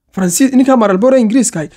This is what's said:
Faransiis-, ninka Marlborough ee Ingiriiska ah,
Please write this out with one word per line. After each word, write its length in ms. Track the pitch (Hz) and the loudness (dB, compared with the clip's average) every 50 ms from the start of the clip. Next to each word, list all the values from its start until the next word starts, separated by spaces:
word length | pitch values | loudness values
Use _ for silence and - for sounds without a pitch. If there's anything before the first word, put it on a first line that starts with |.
| _ _ _ | _ _ _
Faransiis-, 360 | 190 185 180 175 - 269 254 254 | -6 -4 -2 0 0 0 0 2
ninka 200 | 247 262 269 262 | 2 2 2 2
Marlborough 420 | 240 220 202 190 185 226 262 262 262 | 2 2 0 0 0 0 2 2 2
ee 40 | |
Ingiriiska 380 | 233 208 214 269 220 - - 170 | 0 0 0 -2 -2 -2 -4 -8
ah, 80 | 151 - _ | -10 -10 _